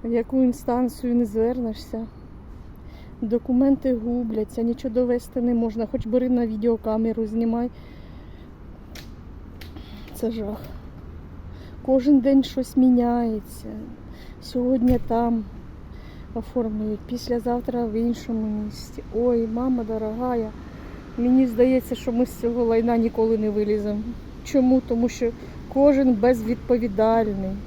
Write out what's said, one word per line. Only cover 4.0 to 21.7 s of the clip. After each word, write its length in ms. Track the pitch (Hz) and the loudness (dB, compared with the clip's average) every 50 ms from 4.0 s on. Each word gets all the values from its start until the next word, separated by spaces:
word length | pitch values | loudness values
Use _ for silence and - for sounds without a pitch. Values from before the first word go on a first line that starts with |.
| 220 240 240 247 240 220 220 220 214 - - 233 | 0 -2 -2 -2 -2 -2 -2 -2 -2 -2 -2 -2
нічого 320 | 226 233 233 233 - 262 220 | 0 0 -2 -2 -4 -2 0
довести 480 | 247 254 240 240 240 240 - - 254 | 2 2 2 2 0 -2 -4 -4 0
не 120 | 240 240 240 | 0 2 2
можна. 320 | 233 233 226 214 226 226 | 2 2 0 -2 -4 -4
Хоч 220 | 214 - 254 - | -2 -2 -4 -2
бери 220 | 220 226 254 254 247 | 2 2 2 4 4
на 180 | 254 240 233 | 2 2 2
відеокамеру, 800 | 220 220 214 214 240 226 226 226 226 214 220 226 226 220 226 226 | 0 -2 0 2 2 2 2 0 -2 0 0 0 0 0 -2 -4
знімай. 420 | 208 220 226 233 233 226 233 240 247 - - - - - - - - - - - - - - - - - - - - - - - - - - - - - - - - - - - - - - - - - - - - - - - - - | -2 0 0 0 0 0 0 -2 -4 -6 -12 -16 -16 -16 -16 -16 -16 -16 -16 -16 -16 -16 -16 -16 -18 -18 -18 -16 -16 -16 -16 -16 -16 -16 -14 -14 -14 -16 -16 -16 -16 -16 -14 -16 -16 -14 -14 -14 -14 -14 -14 -14 -14 -14 -14 -14 -14 -8
Це 180 | - - 226 | -4 -4 -4
жах. 280 | 226 226 208 202 214 - - - - - - - - - - - - - - - - - - - - - - - - - - | -4 -4 -6 -6 -6 -8 -10 -12 -14 -14 -14 -14 -16 -16 -16 -14 -14 -14 -16 -14 -16 -16 -14 -14 -14 -14 -16 -16 -16 -8 0
Кожен 340 | - 262 269 240 285 294 269 | 2 2 4 6 6 6 6
день 240 | 226 277 277 277 254 | 6 6 4 4 4
щось 340 | - - 269 254 - - | 2 -2 -4 -4 0 2
міняється. 880 | 269 254 254 247 240 240 240 240 240 233 226 220 214 - - - - - 220 214 214 214 - - - - - - - - - - - | 4 6 6 6 6 4 4 2 2 0 0 -2 -4 -6 -10 -14 -14 -12 -12 -12 -12 -12 -14 -14 -16 -16 -16 -16 -16 -16 -16 -16 -16
Сьогодні 580 | - - - 247 247 247 262 254 233 247 247 247 - | -16 -6 -2 0 2 2 4 4 6 4 4 4 2
там 360 | - 233 233 233 240 233 226 208 - - - - - - - - - - - - - - - - - - | 0 0 2 2 2 0 -2 -2 -6 -12 -14 -16 -16 -16 -16 -16 -16 -16 -16 -16 -16 -16 -16 -16 -10 -10
оформлюють, 680 | 226 220 - - 247 226 220 214 214 214 214 214 208 | -10 -10 -4 -2 -2 -2 -2 -2 -2 -2 -4 -4 -6
післязавтра 840 | - - 247 240 - - 240 240 220 247 240 247 240 - 240 240 240 | -6 -8 -8 -8 -4 -2 -2 -2 0 0 -2 0 -2 -2 -2 -2 -2
в 80 | 220 208 | 0 0
іншому 680 | 226 233 240 233 - - - 233 220 220 214 208 208 214 | 0 0 0 0 -2 -4 -4 -4 -2 -2 -2 -4 -4 -4
місті. 380 | 214 - - - - - - - - 381 | -6 -8 -10 -14 -12 -12 -12 -12 -4 -2
Ой, 320 | 220 240 247 240 233 226 | 0 2 4 4 2 0
мама 360 | 220 220 233 254 262 254 240 220 | 0 -2 0 0 0 0 0 0
дорогая, 680 | 208 220 220 220 214 220 233 247 254 247 - - - - - - - - - - - - - - - - | -4 -4 -4 -4 -4 -4 -4 -2 -2 0 -2 -2 -4 -8 -12 -14 -14 -14 -14 -14 -14 -14 -14 -14 -10 -4
мені 300 | - 240 247 254 262 262 | 0 2 4 6 6 6
здається, 480 | 247 226 220 247 262 | 4 6 4 6 6